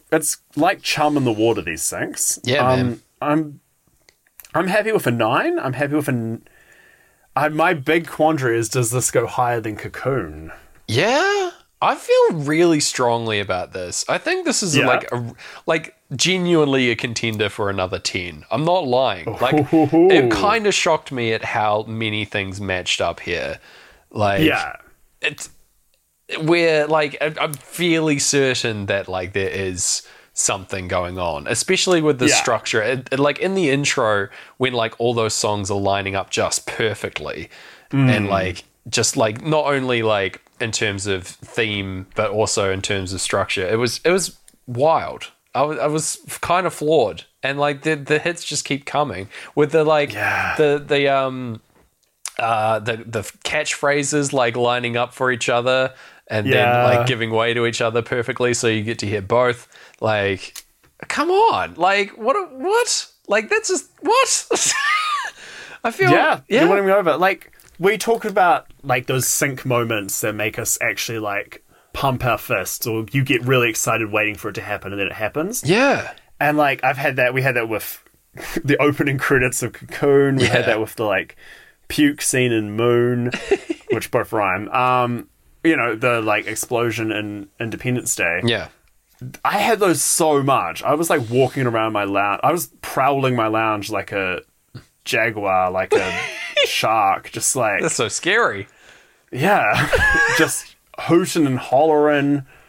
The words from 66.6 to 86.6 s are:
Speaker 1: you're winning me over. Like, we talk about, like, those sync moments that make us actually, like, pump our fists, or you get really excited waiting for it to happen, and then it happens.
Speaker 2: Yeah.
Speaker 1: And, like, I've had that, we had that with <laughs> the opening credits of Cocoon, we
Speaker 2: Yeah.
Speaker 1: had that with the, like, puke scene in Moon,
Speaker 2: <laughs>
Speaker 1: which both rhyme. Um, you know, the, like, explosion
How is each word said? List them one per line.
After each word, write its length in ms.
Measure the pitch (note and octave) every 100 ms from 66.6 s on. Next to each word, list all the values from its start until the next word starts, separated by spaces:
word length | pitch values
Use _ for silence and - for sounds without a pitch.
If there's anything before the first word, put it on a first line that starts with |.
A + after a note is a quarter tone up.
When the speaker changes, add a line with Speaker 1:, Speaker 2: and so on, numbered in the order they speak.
Speaker 1:
you're 80 | E4
winning 180 | G4 G4
me 40 |
over. 240 | G3 F3 C#3+
Like, 340 | F#3 F#3+ - - - -
we 180 | F#3 G#3+
talk 280 | - A3+ G#3+
about, 420 | G3+ F3 C#3 - -
like, 220 | C#3 B2+ B2
those 220 | C3 B2
sync 380 | - C#3+ C3 C3
moments 540 | A#2+ A2+ A2 G2 -
that 120 | A2+
make 240 | G#2+ A2 A2+
us 200 | A2 -
actually, 380 | A#2 G2+ - A2+
like, 440 | G#2+ G2+ - - _ _ _
pump 320 | - C#3 B2 B2
our 120 | G#2+
fists, 480 | - G#2+ F#2 - A#2+
or 180 | A2+ A2
you 120 | C#3
get 180 | C3+ C3
really 260 | B2 C3 A#2
excited 420 | A2 - A2+ G#2+
waiting 240 | G#2+ G#2+ G2
for 140 | A2
it 40 |
to 80 | G2+
happen, 300 | G#2 G2+ F#2+
and 80 | G2+
then 80 | G2
it 60 |
happens. 500 | - G#2 C#3+ F3+ B3
Speaker 2:
Yeah. 480 | C3 G3+ C#4 E3 - - _ -
Speaker 1:
And, 180 | D3 D3+
like, 260 | D3 C3+
I've 140 | C3 C3+
had 180 | D3 C3
that, 160 | B2
we 100 | C3
had 120 | C3 A#2+
that 140 | A2+
with 340 | G#2+ - - _ _ _
<laughs> 300 | - - -
the 120 | C3+ C#3+
opening 360 | D3 C#3 C#3+ C3+
credits 440 | - C#3 B2+ -
of 100 | A#2+
Cocoon, 640 | - A#2+ - C#3+ C#3 C#3 C3+
we 60 |
Speaker 2:
Yeah. 60 | A#2+
Speaker 1:
had 160 | A#2+ A#2
that 140 | A2
with 140 | A2 -
the, 100 | G#2+
like, 300 | F#2+ E2 - - - - _ -
puke 340 | - D3 C#3+
scene 300 | - C3 B2
in 200 | A2+ G#2
Moon, 600 | G#2+ A#2+ A#2+ B2 B2 A#2+ - - F#4+
Speaker 2:
<laughs> 300 | - E4 -
Speaker 1:
which 180 | A2+ -
both 220 | B2 G#2
rhyme. 340 | A2+ G2+ F#2 G#2
Um, 600 | B2+ B2+ B2+ A#2+ A#2+ - _ _ _
you 140 | D#3+ D3+
know, 180 | A#2 A2
the, 260 | B2+ A#2
like, 260 | A2 G#2+ G#2+
explosion 640 | A2